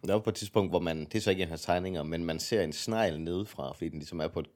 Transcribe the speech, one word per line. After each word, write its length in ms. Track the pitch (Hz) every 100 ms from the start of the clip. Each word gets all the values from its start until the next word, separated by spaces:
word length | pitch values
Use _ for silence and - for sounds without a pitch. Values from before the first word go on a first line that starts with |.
| 92
Der 80 | 104
er 40 |
på 100 | 110
et 60 | 107
tidspunkt, 360 | 104 110 92
hvor 80 | 87
man, 260 | 85 78 76
det 100 | 110
er 40 |
så 100 | 104
ikke 120 | 95
en 40 | 87
af 20 |
hans 120 | 80
tegninger, 420 | - 90 92 87
men 220 | 76 82 82
man 140 | 80
ser 220 | - 107
en 120 | 78
snegl 460 | 73 - 110 101 78
nedefra, 520 | 80 90 107 - 67
fordi 160 | - 82
den 100 | 76
ligesom 200 | 73 85
er 80 | 80
på 120 | 82
et, 60 | 73